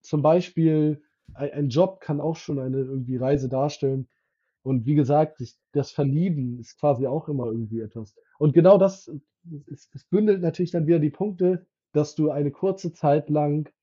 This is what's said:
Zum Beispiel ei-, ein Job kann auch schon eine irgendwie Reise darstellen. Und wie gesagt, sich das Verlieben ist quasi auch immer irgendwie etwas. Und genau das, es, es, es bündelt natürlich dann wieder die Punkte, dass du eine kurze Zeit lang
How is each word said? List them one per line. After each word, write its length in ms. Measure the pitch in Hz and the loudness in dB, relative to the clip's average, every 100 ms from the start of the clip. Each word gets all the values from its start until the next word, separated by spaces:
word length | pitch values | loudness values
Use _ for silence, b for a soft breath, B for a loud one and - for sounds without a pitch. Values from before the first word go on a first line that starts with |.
Zum 220 | - 151 | -4 0
Beispiel 800 | 147 170 175 - 160 156 151 147 _ _ - | 4 2 0 0 2 4 0 -2 _ _ -20
ei-, 180 | - 139 | -10 -8
ein 160 | 143 143 | -4 -2
Job 320 | 120 180 185 | 2 0 -2
kann 200 | - 147 | -6 -4
auch 160 | 151 160 | -4 -6
schon 220 | - 143 | -6 -6
eine 200 | 131 131 | -4 -4
irgendwie 380 | 131 135 123 127 | -4 -6 -6 -4
Reise 320 | 127 139 127 | 0 0 0
darstellen. 600 | 131 143 - 135 135 127 _ _ _ _ _ | -2 -4 -2 -2 -2 -6 _ _ _ _ _
Und 240 | 135 131 113 | -2 -2 2
wie 80 | |
gesagt, 440 | 151 127 147 156 - | 0 2 2 0 -4
sich 180 | 120 _ _ | -16 _ _
das 180 | 147 131 | -4 -4
Verlieben 680 | - 139 143 190 151 127 120 | -2 0 0 0 -2 -4 -8
ist 200 | 117 - | -16 -4
quasi 280 | 147 135 131 | 0 0 -2
auch 220 | 143 156 | -4 -6
immer 180 | 143 120 | -6 -4
irgendwie 340 | 113 110 113 | -6 -6 -8
etwas. 360 | 107 117 110 _ b b | -8 -12 -16 _ b b
Und 160 | 151 | 2
genau 240 | 165 170 196 | 6 8 8
das, 300 | 190 190 - | 6 0 -16
es, 140 | 147 _ _ 170 151 - | -18 _ _ -18 -18 -16
es, 240 | 143 _ | -20 _
es 120 | 139 | -20
bündelt 360 | _ 185 214 196 | _ 0 2 2
natürlich 300 | 175 170 175 | 0 -2 -4
dann 160 | 175 156 | -2 2
wieder 120 | 170 | 2
die 120 | 151 | 2
Punkte, 560 | - 208 180 180 180 _ _ _ | -2 -6 0 0 0 _ _ _
dass 220 | 147 147 | -2 -2
du 160 | - 151 | 0 -2
eine 200 | 143 143 | 0 -4
kurze 420 | 139 190 190 175 | -2 -4 -4 -8
Zeit 360 | - 151 147 151 | -2 2 2 2
lang 420 | 151 147 147 147 _ | 0 0 -2 -4 _